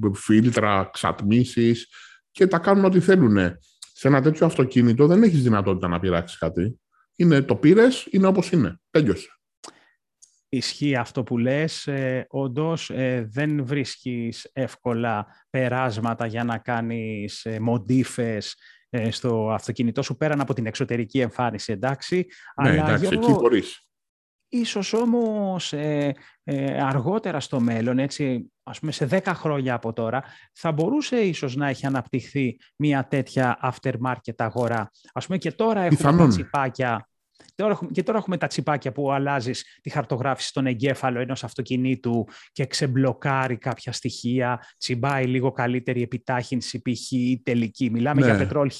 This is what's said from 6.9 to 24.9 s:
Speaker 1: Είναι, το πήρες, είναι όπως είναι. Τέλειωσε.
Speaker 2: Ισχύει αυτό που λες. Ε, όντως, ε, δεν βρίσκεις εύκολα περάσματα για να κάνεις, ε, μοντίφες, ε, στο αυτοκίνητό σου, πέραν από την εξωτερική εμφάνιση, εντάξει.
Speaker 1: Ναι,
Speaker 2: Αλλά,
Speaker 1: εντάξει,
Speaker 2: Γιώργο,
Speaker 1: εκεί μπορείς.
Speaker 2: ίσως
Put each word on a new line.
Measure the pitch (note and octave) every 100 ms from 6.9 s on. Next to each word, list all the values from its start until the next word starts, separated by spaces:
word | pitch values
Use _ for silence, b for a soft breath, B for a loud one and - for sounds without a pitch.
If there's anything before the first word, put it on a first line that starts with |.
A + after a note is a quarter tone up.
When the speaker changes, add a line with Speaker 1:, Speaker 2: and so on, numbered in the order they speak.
| _ _ -
Speaker 1:
Είναι, | F3 C#3
το | C#3 A2+
πήρες, | D3+ G#3 B3 B3+ -
είναι | F#3+ F#3+
όπως | G3 -
είναι. | F3 F#2 - _
Τέλειωσε. | D#3+ A#2+ F2 - _ _ _ - b b b _ _ - _ _
Speaker 2:
Ισχύει | C3 - - C#3+ B2+
αυτό | A2+ C#3
που | A2+ A#2+
λες. | B2 C#3+ D#3+ - -
Ε, | C#3 C3 B2+ -
όντως, | C3+ C3+ B2 D#3+ D#3+ -
ε, | - B2+ B2+ A2
δεν | A#2+ D3+ D3 B2
βρίσκεις | C#3+ B2+ - B2+ A#2+ A#2 - -
εύκολα | C3+ B2 - B2 A#2 A#2+ G#2 G#2 b _
περάσματα | C3 B2 B2+ B2+ A2 A#2 A2+ A#2
για | A2+
να | A#2+ A2+
κάνεις, | - A#2 A#2 A#2 A2 G#2+ G#2 -
ε, | A2+ A2
μοντίφες, | A2+ A#2+ G2 C3 A#2+ - A#2 G#2+ - b b b _
ε, | B2 A2
στο | - B2 A2+ A2
αυτοκίνητό | G#2+ - A2+ A#2 B2
σου, | C3+ B2+
πέραν | D#3 C#3+
από | C3+
την | C3 A2+
εξωτερική | - C3+ A#2+ A2 C3+
εμφάνιση, | A#2 - A#2+ G#2+ -
εντάξει. | G2+ B2+ C#3 - F3+
Speaker 1:
Ναι, | F3+ - - - C3
Speaker 2:
Αλλά, | F#2+
Speaker 1:
εντάξει, | D#3 C#3 F#3+
Speaker 2:
Γιώργο, | - A#3
Speaker 1:
εκεί | -
μπορείς. | A#2+ A2 - - _ _ _ _ _ _ _
Speaker 2:
ίσως | B3 A3+ G#3 F#3+